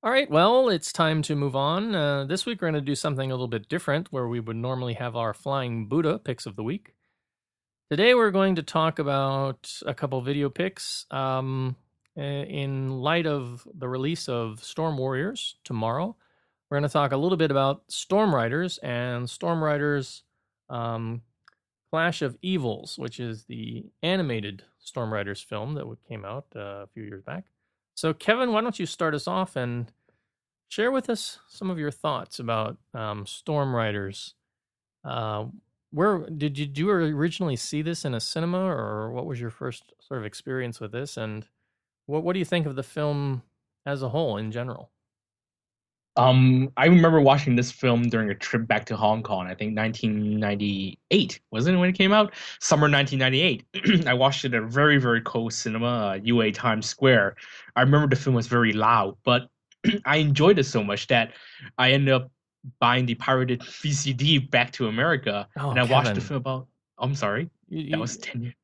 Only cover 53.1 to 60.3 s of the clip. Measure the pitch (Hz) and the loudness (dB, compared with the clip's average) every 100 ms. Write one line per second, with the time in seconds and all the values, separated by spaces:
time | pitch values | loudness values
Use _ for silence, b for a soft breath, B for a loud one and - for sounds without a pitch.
53.1 | 135 131 131 175 120 - 196 - 190 143 | 2 2 4 2 0 -6 -2 4 4 4
54.1 | 123 131 139 135 120 110 127 147 143 123 | 4 4 4 0 -2 0 4 6 6 6
55.1 | 117 113 117 113 - 117 110 120 120 104 | 2 0 -4 -4 -4 -4 -2 0 0 -2
56.1 | 95 110 117 110 104 120 110 107 - 135 | -2 2 4 4 2 0 0 -2 2 6
57.1 | 120 98 - B B B - 131 147 147 | 6 6 0 B B B 2 6 6 6
58.1 | 151 - 123 110 120 117 107 107 117 98 | 2 2 0 2 2 4 4 4 4 2
59.1 | 98 - 123 123 _ _ _ - 208 131 | -2 0 0 0 _ _ _ 0 0 2
60.1 | 151 151 | 2 4